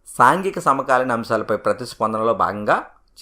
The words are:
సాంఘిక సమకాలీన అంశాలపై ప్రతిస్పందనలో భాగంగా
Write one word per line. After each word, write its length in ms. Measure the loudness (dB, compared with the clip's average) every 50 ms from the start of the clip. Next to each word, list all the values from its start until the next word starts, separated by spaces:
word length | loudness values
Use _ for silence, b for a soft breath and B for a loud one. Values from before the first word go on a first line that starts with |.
| _ -12 0 4
సాంఘిక 400 | 4 4 4 4 0 -4 -6 -2
సమకాలీన 540 | 0 0 0 0 0 0 2 2 2 0 -2
అంశాలపై 440 | -4 -2 -2 -2 -2 0 -2 -4
ప్రతిస్పందనలో 760 | -2 0 -2 -2 -2 -6 -10 -6 -4 -4 -2 -2 0 0 0 0
భాగంగా 520 | 2 0 0 -2 -2 -2 0 0 0 -2 -6 _ _ _ _ _ -10